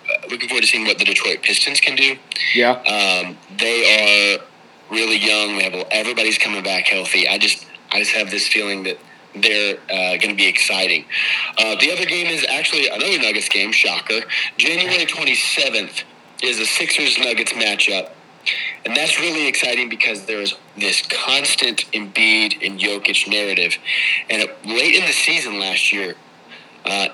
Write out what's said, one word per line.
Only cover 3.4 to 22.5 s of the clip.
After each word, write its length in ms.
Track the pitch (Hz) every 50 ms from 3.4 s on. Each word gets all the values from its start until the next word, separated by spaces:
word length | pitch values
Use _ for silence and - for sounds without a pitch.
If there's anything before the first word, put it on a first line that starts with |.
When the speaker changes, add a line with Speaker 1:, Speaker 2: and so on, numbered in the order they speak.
| - - 95 101
Speaker 1:
they 800 | 110 113 117 117 117 104 107 107 107 104 104 104 101 101 101
are 40 | 98 - - - - - - - - - -
really 260 | 110 110 113 110 110
young. 400 | 110 104 107 107 107 104 104 104
They 80 | 98 95
have, 220 | - - 113 - -
everybody's 460 | 110 110 107 117 120 113 110 110 110
coming 260 | - - 107 104 101 95
back 220 | 95 95 - -
healthy. 400 | - - - - - - 95 85
I 120 | - 98 101
just, 260 | 107 - - - - - - - - -
I 80 | - -
just 140 | - - -
have 180 | - 107 98
this 160 | 95 104 -
feeling 360 | - - 107 104 101 98 98 95
that 160 | 95 90 - - - - - - - -
they're, 440 | 101 98 110 107 104 104 101 101 - - -
uh, 260 | - 92 92 92 90 85
gonna 160 | - - 101
be 120 | 95 -
exciting. 600 | - - - - - 98 95 - 85 82 78 - - - - - - - - - - -
Uh, 200 | - - 110 107
the 140 | - - 151 180
other 120 | 175 185
game 220 | 170 175 175 175
is 180 | 170 165 156 -
actually 420 | - - 151 156 - 170 151 139 123
another 300 | - 110 - 190 196 160
Nuggets 300 | 131 107 101 - - -
game, 240 | - 98 98 104 -
shocker. 480 | - - 98 - - - - 110 110 113 - - - - - - -
January 480 | - 151 165 170 185 180 185 175 165
twenty-seventh 960 | - - 156 151 135 127 - - - - 151 143 135 113 110 98 87 - - - - - - - - - - -
is 160 | 127 120 110
a 60 | 110
Sixers-Nuggets 880 | 107 - - 170 160 - - 151 139 - - - 120 113 107 107 - -
matchup. 580 | 120 - 113 101 98 101 101 98 95 92 - - - - - - - - - - - - - - - -
And 100 | - -
that's 240 | - - - - -
really 280 | - 170 160 156 151
exciting 420 | 139 131 - - - 120 117 123 117
because 380 | 113 113 - 120 110 104 98
there 160 | 107 110 104 101
is 100 | 98 - - - - -
this 240 | 104 - - - - - -
constant 800 | - - - - 131 139 143 - - - 139 123 110 - - - -
Embiid 680 | 110 104 98 95 - - 101 101 110 110 107